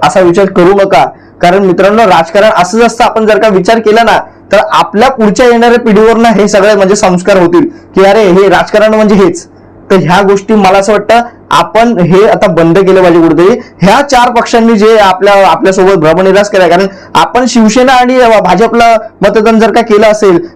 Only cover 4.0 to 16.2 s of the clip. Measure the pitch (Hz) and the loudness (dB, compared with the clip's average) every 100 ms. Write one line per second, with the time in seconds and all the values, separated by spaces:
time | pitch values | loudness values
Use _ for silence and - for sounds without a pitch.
4 | 220 180 - - - 113 - 156 - 202 | 0 -2 -4 -16 -4 -4 -2 -4 -4 -2
5 | 254 262 208 190 247 233 240 233 233 208 | -2 0 -2 0 0 2 0 0 0 0
6 | 220 226 233 196 202 208 202 202 196 202 | 2 2 0 0 0 0 0 0 0 0
7 | 190 175 202 196 170 170 143 - - - | -2 -2 0 0 2 0 -2 -6 -8 0
8 | 190 208 202 180 196 170 170 214 214 220 | 2 2 2 2 2 0 -2 0 0 0
9 | 214 196 185 - - - - - - 196 | 0 2 0 -2 -12 -20 -20 -20 -4 -2
10 | 151 180 196 202 - 220 190 196 196 208 | 0 0 0 -2 0 0 2 0 0 -2
11 | - 226 240 - - 160 - 214 233 208 | 0 -2 -2 -12 -6 -4 -2 -2 -2 0
12 | 160 185 226 233 208 165 165 175 190 190 | 0 2 2 0 0 0 0 0 2 2
13 | 185 170 165 156 180 240 - - 185 240 | 2 2 0 2 0 0 -6 -4 0 0
14 | 285 247 240 233 - 240 226 226 214 226 | 0 0 0 -2 -2 -2 0 2 2 2
15 | 196 185 202 202 190 165 170 190 190 185 | 2 0 0 2 2 0 -2 0 0 2
16 | 156 170 | 0 0